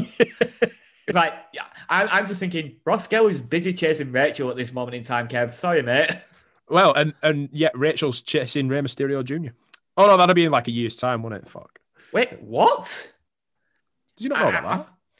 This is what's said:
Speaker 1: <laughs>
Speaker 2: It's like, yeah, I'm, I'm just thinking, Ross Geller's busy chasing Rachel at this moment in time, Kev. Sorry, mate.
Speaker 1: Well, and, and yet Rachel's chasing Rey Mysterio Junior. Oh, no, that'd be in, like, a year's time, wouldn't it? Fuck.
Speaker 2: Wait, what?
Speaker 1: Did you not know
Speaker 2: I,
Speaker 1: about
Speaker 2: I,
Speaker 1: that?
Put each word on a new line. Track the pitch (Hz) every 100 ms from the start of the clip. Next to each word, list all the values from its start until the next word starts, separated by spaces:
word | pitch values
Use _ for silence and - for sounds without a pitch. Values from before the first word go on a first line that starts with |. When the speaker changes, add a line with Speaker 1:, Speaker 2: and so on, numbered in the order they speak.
| - -
Speaker 1:
<laughs> | - - - - - - _ _ -
Speaker 2:
It's | 180
like, | 165 - -
yeah, | 139 - - -
I'm, | 180 202
I'm | 190 208
just | 190
thinking, | 185 170 151 - -
Ross | 208 -
Geller's | 220 214 156
busy | 117 170 180
chasing | 180 160 156 139
Rachel | 127 147 - 131
at | 123
this | 123
moment | 127 123 123
in |
time, | 120 123 117
Kev. | 120 120
Sorry, | 117 180 170
mate. | 120 127 160 175 - _ _ _ -
Speaker 1:
Well, | 165 190
and, | 139 151 -
and | 156 147 143
yet | 147 156 123
Rachel's | 147 170 151 120
chasing | - 156 127 147 135
Rey | 139
Mysterio | 143 - 139 139
Junior. | 127 151 151 - _ - _ -
Oh, | 202
no, | 190
that'd | 180
be | 175 170
in, |
like, | 135 120
a |
year's | 117 117 -
time, | 123 120
wouldn't | 113 104
it? | -
Fuck. | - - _ _ _ _
Speaker 2:
Wait, | 247 - -
what? | - 117 233 539 - - - _ _ _ _ _ _ _ _ _ _ -
Speaker 1:
Did |
you | 240
not | 277
know | -
Speaker 2:
I, | 175
Speaker 1:
about | 95
Speaker 2:
I, | -
Speaker 1:
that? | - _ _ _